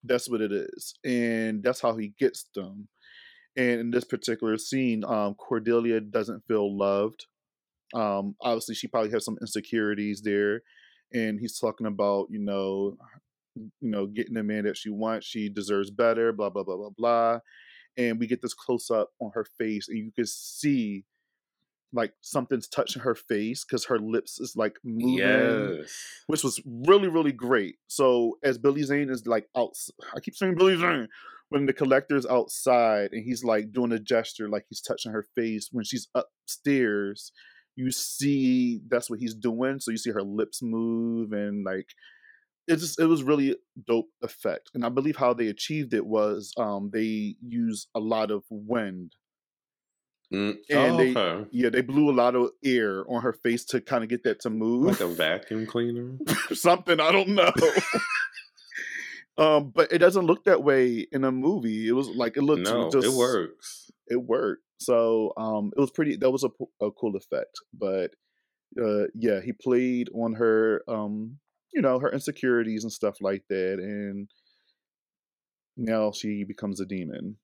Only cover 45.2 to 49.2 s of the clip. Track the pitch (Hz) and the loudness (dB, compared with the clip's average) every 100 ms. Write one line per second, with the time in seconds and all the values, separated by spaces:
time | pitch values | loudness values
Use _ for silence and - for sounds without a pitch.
45.2 | 127 120 113 104 - 156 135 113 98 107 | 2 2 0 -2 -4 -4 0 -2 0 2
46.2 | 107 104 101 - 110 101 101 110 110 107 | 2 0 -6 -6 -4 -4 -4 -2 -2 -2
47.2 | 104 - 120 117 117 104 - 110 110 113 | -4 -8 -8 -2 -2 -2 -6 -6 -2 0
48.2 | 107 104 - 110 107 120 104 92 87 _ | 0 -2 -6 -14 -4 -2 -2 -8 -12 _